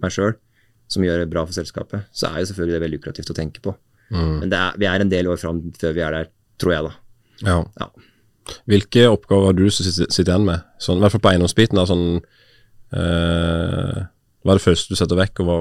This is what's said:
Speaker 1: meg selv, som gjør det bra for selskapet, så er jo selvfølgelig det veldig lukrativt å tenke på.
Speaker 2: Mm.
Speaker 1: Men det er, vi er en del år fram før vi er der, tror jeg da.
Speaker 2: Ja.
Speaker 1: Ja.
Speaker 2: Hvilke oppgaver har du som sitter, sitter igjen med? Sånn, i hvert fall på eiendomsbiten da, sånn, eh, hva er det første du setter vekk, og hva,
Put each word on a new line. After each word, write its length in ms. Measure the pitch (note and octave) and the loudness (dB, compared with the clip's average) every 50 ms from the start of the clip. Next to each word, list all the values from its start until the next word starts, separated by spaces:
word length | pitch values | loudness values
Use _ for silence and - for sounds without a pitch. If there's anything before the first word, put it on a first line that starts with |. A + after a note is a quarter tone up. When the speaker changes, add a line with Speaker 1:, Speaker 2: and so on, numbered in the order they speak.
Speaker 1:
meg 120 | - F#2 - | -6 -4 -2
selv, 240 | - G2 G#2+ A#2 - _ _ _ _ _ _ _ _ _ _ | -2 -2 -2 -2 -6 _ _ _ _ _ _ _ _ _ _
som 140 | - F#2+ F#2 | -2 -2 0
gjør 160 | F2 E2+ E2+ | 0 0 -2
det 80 | E2+ E2 | -2 -2
bra 140 | D#2+ E2+ D#2+ | -4 -4 -6
for 80 | E2 F2+ | -4 -6
selskapet, 540 | F2+ E2 - - - - - - G#2+ G#2 - _ | -8 -10 -8 -10 -12 -10 -8 -10 -10 -10 -10 _
så 160 | - - E2 | -6 -6 -4
er 80 | D#2+ D#2+ | -4 -6
jo 80 | F#2 F#2 | -6 -6
selvfølgelig 280 | G2 F#2 E2+ E2+ E2+ D#2+ | -4 -4 -4 -2 -2 -2
det 40 | E2 | -4
veldig 140 | D#2+ D2+ D2 | -4 -6 -8
lukrativt 300 | - D2+ D2 - D#2 - | -10 -12 -12 -12 -12 -10
å 60 | - | -8
tenke 240 | - D#2+ D2+ - - | -6 -8 -8 -10 -8
på. 140 | - G2 F#2 - _ _ _ _ _ _ | -8 -8 -8 -8 _ _ _ _ _ _
Speaker 2:
Mm. 280 | G#2+ F2 E2 D#2+ D#2 D2+ | -4 -2 -2 -2 -2 -2
Speaker 1:
Men 100 | E2 F#2+ | -4 -4
det 80 | F#2+ | -2
er, 200 | F#2 F#2 F2+ - F#2+ | -2 -2 -4 -2 -2
vi 80 | G2+ F#2 | -2 0
er 140 | F2+ G2 G#2 | 2 0 2
en 80 | G2 | 2
del 160 | F#2 F2+ F2+ F2+ | 2 0 0 -2
år 80 | F2 | -2
fram 220 | E2+ - E2 E2 E2+ E2 E2 D#2+ | -4 -4 -6 -6 -6 -6 -10 -10
før 160 | - - E2 D#2 | -4 -4 -2 -2
vi 80 | E2+ | -2
er 140 | D#2+ D#2 D#2 | -4 -4 -4
der, 160 | D#2+ D#2+ - _ _ _ _ _ | -6 -8 -10 _ _ _ _ _
tror 160 | - - F2+ E2+ | -4 -2 0 0
jeg 140 | D2+ D#2 | 0 -4
da. 60 | D2+ - - - - - _ _ _ _ _ G#2+ | -8 -10 -14 -20 -20 -20 _ _ _ _ _ -2
Speaker 2:
Ja. 120 | G2 F2 E2+ - - _ - | 0 0 0 -2 -4 _ -14
Speaker 1:
Ja. 100 | - - _ - _ _ _ _ _ _ _ _ _ - - - _ | -14 -14 _ -20 _ _ _ _ _ _ _ _ _ -20 -20 -12 _
Speaker 2:
Hvilke 380 | - G#2 G2 - - - A#2+ A#2+ A#2+ | 2 2 2 2 4 6 6 6 6
oppgaver 400 | G#2+ - - - G2+ G2 G2 F#2+ | 6 2 0 2 2 4 4 4
har 80 | F#2 F2+ | 4 4
du 80 | F#2+ G#2 | 4 2
som 160 | G2+ - F2+ | 2 0 -2
sitter, 240 | F#2 D#2+ E2 E2+ - | -4 -2 -2 -4 -2
sitter 240 | - - F2+ F2+ F2+ | 0 0 2 2 2
igjen 140 | F#2+ G#2+ | 2 2
med? 160 | F#2+ E2+ F2+ - _ _ - | 0 0 -4 -6 _ _ -10
Sånn, 160 | - - F2+ | -4 -2 0
i 60 | F2+ G#2 | 4 4
hvert 100 | G2+ - | 4 4
fall 80 | G#2 - | 4 4
på 20 | G2 F#2 | 4 4
eiendomsbiten 420 | F2 F2+ F2 - - A2+ - - | 4 2 2 4 2 2 2 2
da, 80 | F#2+ F2+ | 0 2
sånn, 220 | F#2 F2+ F2 F2 F2 E2+ F2 - _ _ _ _ _ _ _ _ _ _ - - - - | 2 0 0 0 0 -2 -2 -4 _ _ _ _ _ _ _ _ _ _ -20 -18 -10 -6
eh, 1000 | F#2 F2 E2+ E2+ E2+ E2+ E2+ E2+ E2+ E2+ E2+ E2 E2 E2+ F2 F2 F2+ F#2 F#2 F#2 F#2+ F#2 - _ _ _ _ _ _ | -4 -2 0 0 0 0 0 0 0 0 -2 -2 -2 -2 -2 -4 -4 -4 -4 -6 -8 -10 -12 _ _ _ _ _ _
hva 160 | _ F#2 G2 | _ 2 2
er 40 | G2 | 4
det 60 | - | 4
første 300 | F#2+ E2+ - - - F#2+ | 2 2 2 0 -4 -2
du 20 | |
setter 220 | - F#2 D#2 F2 F2+ | -2 0 0 2 0
vekk, 240 | F#2+ - - - F#2 | 0 -2 -2 -4 -2
og 60 | F2 | -2
hva, 60 | F2 E2+ | -2 -2